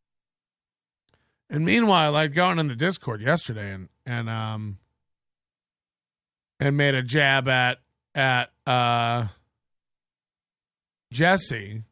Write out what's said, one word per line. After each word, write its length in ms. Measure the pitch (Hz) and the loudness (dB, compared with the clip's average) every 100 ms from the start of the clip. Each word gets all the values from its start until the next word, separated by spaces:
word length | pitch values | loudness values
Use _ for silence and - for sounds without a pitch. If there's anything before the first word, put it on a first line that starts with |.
| _ _ _ _ _ _ _ _ _ _ _ _ _ _ - | _ _ _ _ _ _ _ _ _ _ _ _ _ _ -8
And 140 | 147 170 | -2 0
meanwhile, 500 | 226 220 180 151 147 | 2 4 4 4 2
I'd 180 | 156 | 0
gone 240 | 147 185 170 | 2 0 2
in 100 | 151 | -2
the 80 | 117 | -2
Discord 460 | 170 185 - 107 | -4 -4 -8 -4
yesterday 500 | 117 160 - 107 101 | 0 0 -2 -8 -8
and, 180 | 95 92 _ - | -10 -14 _ -8
and, 240 | 120 113 | -6 -6
um, 480 | 110 110 110 107 98 _ _ _ _ _ _ _ _ _ _ _ _ _ _ _ _ _ - | -6 -6 -6 -8 -12 _ _ _ _ _ _ _ _ _ _ _ _ _ _ _ _ _ -4
and 160 | 139 143 | 0 2
made 200 | 143 131 | 2 0
a 80 | |
jab 440 | 123 147 139 135 131 | 0 2 2 2 2
at, 320 | 127 123 127 _ _ _ 147 | 2 0 -2 _ _ _ -2
at, 360 | 135 123 123 _ - | 0 0 -2 _ -2
uh, 640 | 123 120 120 117 120 107 - _ _ _ _ _ _ _ _ _ _ _ _ _ _ _ _ _ | 0 2 0 0 -2 -4 -10 _ _ _ _ _ _ _ _ _ _ _ _ _ _ _ _ _
Jesse, 720 | 120 170 190 - 117 101 110 110 | 2 4 4 0 -8 -8 -12 -12